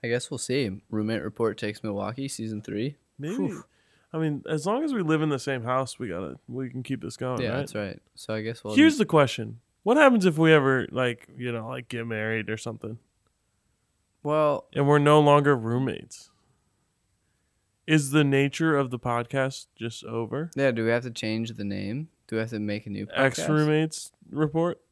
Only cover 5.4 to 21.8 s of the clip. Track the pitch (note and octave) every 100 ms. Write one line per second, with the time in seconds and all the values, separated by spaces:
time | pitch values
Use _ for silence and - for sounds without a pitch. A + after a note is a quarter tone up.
5.4 | - C3 A#2+ B2+ C3 - B2 F2 F2+ -
6.4 | - A#2+ C3 B2+ B2 C3 - - B2+ B2+
7.4 | A#2+ B2 C#3+ - G2+ - _ - - A2
8.4 | A2 A2+ G#2 G#2+ D#4 D4+ G#3 D#3+ C3+ -
9.4 | A2 A2+ _ _ - C4 C#4+ A#3+ F#3 D3+
10.4 | D#3+ D#3 C3+ C3 - B2 B2+ A#2+ - C3
11.4 | B2 A#2 A2 B2+ B2 A#2+ A#2 A2 A2 A2
12.4 | A2 A2 - A2 G#2 A#2 _ _ _ _
13.4 | _ _ _ _ _ _ _ _ D3 D3+
14.4 | D3+ C#3+ - - C#3 D3 D3 D3+ D3 C#3+
15.4 | C#3+ C#3 A2+ A#2+ C3 G1+ - - - _
16.4 | _ _ _ _ _ _ _ _ _ _
17.4 | _ _ _ _ - D#3 C#3 C#3+ D3 C#3
18.4 | C#3 - E3 D3 C3+ B2 B2 A#2+ A#2+ C#3
19.4 | C3+ C3 - _ A2+ A2+ - A#2 A2+ B2
20.4 | E3 C3+ C3+ A#2 A2+ A#2 B2+ A#2 A2 A2
21.4 | A2+ A2+ G2+ G2